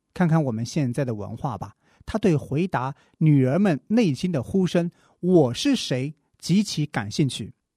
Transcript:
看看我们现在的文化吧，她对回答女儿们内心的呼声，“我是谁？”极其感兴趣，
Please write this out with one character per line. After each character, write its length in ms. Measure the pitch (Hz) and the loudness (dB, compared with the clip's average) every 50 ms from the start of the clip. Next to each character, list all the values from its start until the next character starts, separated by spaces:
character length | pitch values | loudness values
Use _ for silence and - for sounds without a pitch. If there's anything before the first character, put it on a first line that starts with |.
| _ _ - | _ _ -4
看 120 | - 180 | 0 0
看 160 | 160 160 165 147 | 2 2 2 0
我 80 | 131 | 0
们 120 | 110 110 120 | -2 -4 -6
现 300 | - - 165 139 120 120 | -4 -2 -2 -2 -2 -2
在 100 | 151 139 | -2 -4
的 120 | 123 113 | -4 -4
文 200 | 104 98 101 110 | -6 -8 -10 -10
化 220 | - - 139 107 | -8 -8 -8 -8
吧， 180 | 90 104 104 - _ _ _ _ - _ | -8 -12 -14 -18 _ _ _ _ -20 _
她 120 | - - 208 | -8 -4 0
对 160 | - 190 156 | 2 2 2
回 320 | 135 - - 135 151 190 | 2 0 -2 -4 -4 -2
答 280 | 185 - 120 127 135 - - _ _ _ | -2 -2 -4 -4 -6 -8 -12 _ _ _
女 280 | - 165 156 147 139 127 | 2 4 4 6 6 4
儿 120 | 127 143 | 4 2
们 220 | 180 208 190 151 - - | 2 2 2 2 0 -2
内 260 | - 214 247 226 160 127 | -2 0 2 2 2 0
心 180 | - - 185 | -2 -2 -4
的 120 | 165 131 110 | -4 -4 -4
呼 220 | - - 196 185 | -2 0 0 0
声 240 | 160 - 175 170 170 - _ _ _ _ _ | 2 2 0 0 -2 -6 _ _ _ _ _
，“我 340 | - 180 185 165 139 117 123 | 0 4 4 6 4 4 2
是 220 | - - 285 262 | 0 0 0 0
谁？” 380 | - - - 139 123 131 156 - _ _ _ _ | 0 0 -2 -4 -2 -4 -4 -8 _ _ _ _
极 240 | _ - - 170 214 | _ -2 0 2 2
其 240 | 202 - - 156 147 | 2 0 -2 -4 -4
感 240 | - - 123 101 104 | -2 -4 -6 -6 -4
兴 180 | - - 147 | -2 -2 0
趣， 240 | 127 - - 107 - - _ _ _ _ | 0 -2 -6 -10 -12 -14 _ _ _ _